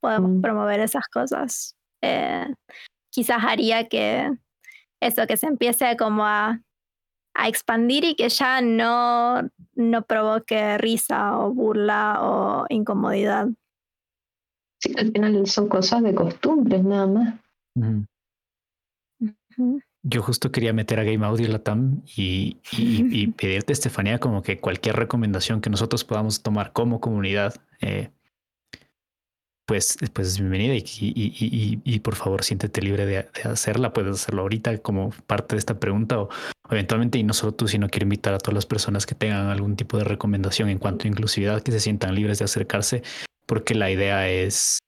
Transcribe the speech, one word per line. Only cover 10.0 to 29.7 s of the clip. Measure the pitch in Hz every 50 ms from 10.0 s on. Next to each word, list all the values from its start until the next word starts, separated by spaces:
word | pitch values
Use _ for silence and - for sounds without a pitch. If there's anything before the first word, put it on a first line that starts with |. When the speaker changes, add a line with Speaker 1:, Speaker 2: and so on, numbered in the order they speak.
| 220
Speaker 1:
provoque | _ 226 220 214 214 214 220 220 - 220 214 214 208 208 208
risa | 214 220 226 226 - - - - 214 202 214 226
o | 214 202 247
burla | 254 226 214 220 214 208 208 208 208 214 214 208 -
o | - 220 214 - 196 196 208 - - -
incomodidad. | - 220 214 220 208 202 - - - 196 202 208 202 214 208 254 226 _ _ _ _ _ _ _ _ _ _ _ _ _ _ _ _ _ _ _ _ _ _ _ _ _
Speaker 2:
Sí, | - - - 240
al | 220 220 214
final | 208 208 214 214 202 196
son | 196 - - 208 208
cosas | - 190 185 - - 233 233
de | 214 -
costumbres | - 175 170 170 - - - 320 302 247 208 185 190 185
nada | 196 202 202 196
más. | 190 196 220 240 233 226 - _ _ _ _ _ _ _
Speaker 3:
Ujú. | 127 117 110 110 107 104 - _ _ _ _ _ _ _ _ _ _ _ _ _ _ _ _ _ _ _ _ _ _ 240 214 214 _ _ _ _
Speaker 1:
Ujú. | - 247 247 262 285 - _ _ _ _
Speaker 3:
Yo | 147 120 123 104
justo | - 120 - - 135
quería | - 127 113 113 110
meter | 113 107 - 117 110
a | 110
Game | 104 110 107 107
Audio | 104 110 117 117 110
Latam | 110 110 - - 104 107 127 135 135 151 - - -
y, | - 98 92 92 95 98 - - - _ - -
y, | 117 110 - 113 107 120 254 220 113 104
y |
Speaker 1:
<laughs> | 107 110
Speaker 3:
pedirte, | - - 98 92 98 101 - 143
Estefanía, | - - 127 - - 104 98 113 120
como | - 131 110 98 92
que | - 98 92
cualquier | - 101 90 - - 110 107
recomendación | 110 117 110 - 120 113 104 101 - - - 113 110
que | 104 113
nosotros | 107 98 113 110 - 113 -
podamos | - 117 107 107 110 107 - -
tomar | 110 104 104 101 - -
como | - 120 120 120 110
comunidad, | - 117 113 104 98 95 98 104 101 101 - - _ _ _ _
eh, | - 104 98 98 101 - _ _ _ _ _ _ _ _ _ _ _ _ - - _ _ _ _ _ _ _ _ _ _ _ _ _ _ _ _ _
pues, | -